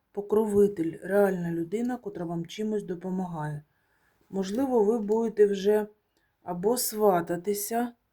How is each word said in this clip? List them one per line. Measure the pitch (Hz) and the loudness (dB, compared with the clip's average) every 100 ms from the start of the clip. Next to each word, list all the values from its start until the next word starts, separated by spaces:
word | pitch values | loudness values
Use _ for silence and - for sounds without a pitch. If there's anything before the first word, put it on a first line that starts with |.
| _ | _
покровитель, | - 202 214 220 202 202 202 165 - | -10 0 2 4 6 4 4 -4 -4
реальна | 180 202 202 185 170 | 0 4 4 2 -2
людина, | 170 170 208 240 247 | -4 -4 -4 -4 -4
котра | 202 185 | -8 -8
вам | 170 170 170 | -6 -6 -8
чимось | - 214 214 | -6 -4 -4
допомагає. | 175 175 185 185 180 165 151 151 - _ _ _ _ _ _ | -6 -8 -6 -6 -6 -6 -8 -8 -14 _ _ _ _ _ _
Можливо, | 196 190 208 269 240 | -6 -4 -2 0 2
ви | 202 233 | 2 2
будете | 202 226 226 214 208 | 0 0 0 4 4
вже | 196 196 214 208 _ _ _ _ _ | 4 2 2 0 _ _ _ _ _
або | - 175 196 247 | -12 -4 -2 0
свататися | - 214 214 175 170 175 190 202 - 233 240 - _ | -2 2 4 4 0 -4 -2 -4 -2 -4 -4 -8 _